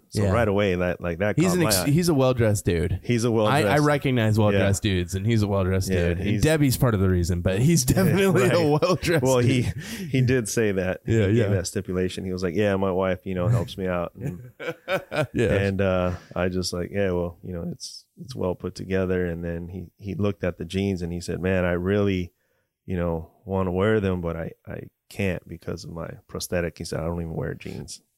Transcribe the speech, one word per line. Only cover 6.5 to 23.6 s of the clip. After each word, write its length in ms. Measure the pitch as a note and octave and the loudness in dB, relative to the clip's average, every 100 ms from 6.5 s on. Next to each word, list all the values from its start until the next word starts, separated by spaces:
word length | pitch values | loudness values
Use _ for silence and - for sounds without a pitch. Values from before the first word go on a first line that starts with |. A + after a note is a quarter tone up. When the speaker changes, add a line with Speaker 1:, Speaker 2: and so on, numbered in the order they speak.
| D#3 C#3+ A#2 | 4 2 2
Speaker 2:
part 160 | B2+ | 2
of 60 | G#2 | 2
the 100 | F#2+ | 2
reason, 320 | F2+ E2+ F2 | 2 2 0
but 160 | F2 G2 | 0 2
he's 240 | C#3 E3 | 4 4
Speaker 1:
<laughs> 40 | B2+ | 4
Yeah, 60 | - | 2
Speaker 2:
definitely 400 | F#3+ F#3+ G3 F#3 F#3 | 4 4 4 4 4
a 40 | E3+ | 4
Speaker 1:
right. 220 | D#3 D3 | 4 4
Speaker 2:
well-dressed 420 | F3 F#3 D3+ D#3+ | 2 2 2 2
Speaker 1:
Well, 180 | B2+ B2+ | 4 4
he, 220 | B2 C3 | 4 2
Speaker 2:
dude. 100 | - - G3 A3+ F3 | 0 -4 -8 -8 -4
Speaker 1:
he 120 | C3 | 0
did 260 | B2+ C3 G#2+ | 4 2 2
say 240 | - G#2+ | 0 2
that. 300 | F#2+ F#2 F2+ | 2 0 -2
He 140 | - A2+ | 0 2
Speaker 2:
Yeah, 80 | G2 | 4
Speaker 1:
gave 100 | A2+ | 4
Speaker 2:
yeah. 120 | G2+ | 4
Speaker 1:
that 180 | G2 F2 | 2 -2
stipulation. 580 | G#2 F#2+ F#2 F#2 F#2+ | -6 -4 -2 -2 -4
He 80 | F#2+ | -6
was 100 | F#2 | -4
like, 120 | F#2 | -2
"Yeah, 200 | E2+ G#2 G2 | 0 2 2
my 140 | F#2+ | 0
wife, 360 | F2+ F#2+ F2+ F#2+ | 0 0 -2 -4
you 80 | |
know, 140 | F2+ F2+ | -2 0
helps 280 | A#2+ F2 G2 | 0 -2 -6
me 100 | F#2 | -4
out." 280 | F2+ E2+ | -2 -4
And 360 | - C3 F3 B2 - | -8 -10 -10 -16 -12
Speaker 2:
<laughs> 680 | D#3+ - - F#3 - - B2 | -10 -10 -6 -6 -4 -4 -4
Yeah. 180 | - A2 | 0 0
Speaker 1:
and, 300 | F#2+ G2 F#2+ | 2 0 0
uh, 300 | G2 F#2 F2+ F2 - | 0 2 0 -2 -8
I 140 | - F2+ | -4 -2
just 240 | F2+ F2+ | -2 -4
like, 180 | F2+ F2 | -4 -6
"Yeah, 200 | G2+ G2 | -2 0
well, 260 | F2+ F2 - | 0 -2 -6
you 100 | G2 | -12
know, 160 | F2 F3 | -8 -8
it's, 360 | - - - _ - | -10 -14 -18 _ -20
it's 160 | F3+ | -16
well 200 | G#2 F#2 | -6 -4
put 200 | F2 F#2 | -4 -8
together." 520 | - G2 F#2+ F#2 F#2 F2+ | -10 -4 -2 0 0 -2
And 180 | E2+ | -4
then 240 | E2+ E2+ F2 | -6 -8 -8
he, 200 | F#2+ E2+ _ | -12 -14 _
he 160 | G2+ | -10
looked 280 | F#2 G2+ G2+ | -4 -2 -2
at 140 | F#2 - | -6 -6
the 80 | |
jeans 380 | E2+ F#2+ G2 F#2 | -6 -2 -2 -2
and 100 | F2 | -4
he 80 | F2 | -6
said, 180 | E2+ E2+ | -6 -4
"Man, 280 | F2+ F#2+ F2+ | 0 0 0
I 60 | |
really, 600 | F2 F2+ G#2 G2+ F#2 F2 _ _ _ _ _ - | 0 0 2 2 0 -2 _ _ _ _ _ -8
you 100 | F2+ | -4
know, 340 | F2 E2 D#2+ _ | -2 -4 -8 _
wanna 280 | - F#2+ | -6 -2